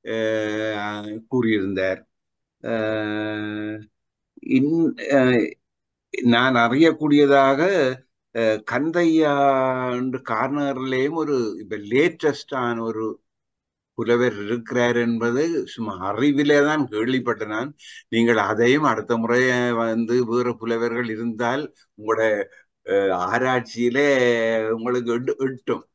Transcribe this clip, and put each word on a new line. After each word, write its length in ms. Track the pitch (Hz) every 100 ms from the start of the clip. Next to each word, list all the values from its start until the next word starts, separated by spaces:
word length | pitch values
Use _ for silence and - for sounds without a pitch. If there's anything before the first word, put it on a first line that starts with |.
அஹ், 1160 | 110 113 110 110 107 107 110 104 104 104 104 113 -
கூறியிருந்தார். 720 | 127 113 107 98 95 95 95 _ _ _ _ _ _
அஹ், 1160 | 117 113 110 110 107 107 107 107 107 107 107 107 110 _ _ _ _ - -
இன்-, 480 | 131 143 165 160 -
அஹ், 560 | - 143 127 123 85 - _ _ _ _ _ -
நான் 320 | 123 120 131
அறியக்கூடியதாக, 1040 | 123 117 135 165 156 151 147 143 139 135 139 180 190 131 127 _ _ _
அஹ், 300 | 117 113 107 -
கந்தையா 680 | 123 156 170 170 160 151 143 139 135 131 127 127
என்று 300 | 123 127 127 -
கார்னர்லேயும் 840 | 113 131 143 143 127 131 131 139
ஒரு, 420 | 160 147 135 113 90
இப்ப 180 | 104 104
லேட்டஸ்டான 1040 | 101 127 175 175 156 127 - 135 120 117
ஒரு 460 | 113 110 110 - _ _ _ _ _ _ _
புலவர் 500 | - 113 120 123 104
இருக்கிறார் 520 | 101 120 113 120 120 120
என்பது 680 | 117 117 117 127 165 165 -
சும்மா 320 | - 110 92
அறிவிலே 600 | 95 104 147 139 147 147
தான் 280 | 147 156 127
கேள்விப்பட்ட 560 | 107 117 131 120 107
நான். 320 | 107 107 135 - - - _
நீங்கள் 280 | 113 117 110
அதையும் 460 | 101 107 120 143
அடுத்த 340 | 147 110 107 117
முறை 560 | 113 120 127 123 123
வந்து 540 | 117 113 113 113 123 117
வேறு 300 | 120 123 110
புலவர்கள் 520 | 113 117 117 117 117
இருந்தால் 680 | 110 117 110 120 135 151 _ _ -
உங்களோட, 460 | 107 110 110 104 98 - _ _
அஹ், 260 | - 98 98
ஆராய்ச்சியிலே 1000 | 90 92 117 131 127 117 113 120 127 143 135 123 117 113 113 110
உங்களுக்கு 480 | 113 117 123 117 120
எட்டு-, 200 | 131 -
எட்டும். 500 | 135 127 - 120 -